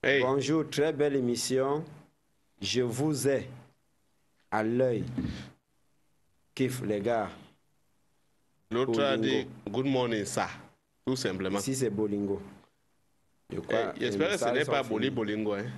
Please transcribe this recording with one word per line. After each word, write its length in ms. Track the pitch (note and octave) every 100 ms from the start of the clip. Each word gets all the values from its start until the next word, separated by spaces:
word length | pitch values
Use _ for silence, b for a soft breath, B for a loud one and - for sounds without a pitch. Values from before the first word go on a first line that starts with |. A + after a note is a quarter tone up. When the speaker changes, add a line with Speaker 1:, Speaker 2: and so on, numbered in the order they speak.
Speaker 1:
Hey. 180 | C3+ C#3
Speaker 2:
Bonjour, 480 | B2+ C#3 B2 D#3+ D3
très 220 | - D3+
belle 220 | C#3+ D3 C#3
émission. 680 | A#2+ A#2+ - C3 C3+ D3 E3+ - - _ _ _ _ _
Je 200 | G2 A2
vous 460 | B2 A#2+ D3+ C#3+ C3
ai 200 | C3+ - - - _ _ _ _ _ _ _ _
à 120 | G#2+
l'œil. 400 | A2 A#2+ C3 A2 F2+ - B B B - _ _ _ _ _ _ _ _ _ -
Kiff, 260 | B2+ B2+
les 160 | G2+ G#2
gars. 300 | G#2 A#2 G2 - - _ _ _ _ _ _ _ _ _ _ _ _
Speaker 1:
L'autre 300 | A#2 C3 A#2
a 160 | C#3 C3+
Speaker 2:
Bolingo. 100 | C3+ C3
Speaker 1:
dit, 100 | C3 - -
good 140 | B2 C3+
morning, 400 | C3 B2 A2+ G2
sir. 220 | - F2+ - - _ _ _ -
Tout 100 | B2+
simplement. 420 | A2 F#2 F#2 G2
Speaker 2:
Ici, 140 | G2+ C3
c'est 140 | B2
Bolingo. 500 | G2+ G#2+ G2+ G2+ G2 - - _ _ _ _ _ _ _ _ _
Je 80 | -
crois 320 | - A2+ A2 -
Speaker 1:
Eh, 40 |
j'espère 260 | A#2+ G2+ E3
Speaker 2:
les 40 |
Speaker 1:
que 60 | G3
ce 60 | A#2
Speaker 2:
messages 120 | B2
Speaker 1:
n'est 80 | D3
Speaker 2:
sont 60 |
Speaker 1:
pas 120 | C#3+
Boli 220 | B2 A2 B2+
Speaker 2:
finis. 100 | B2+
Speaker 1:
Bolingo, 380 | G#2+ G#2+ G#2
hein. 120 | G2+ A2+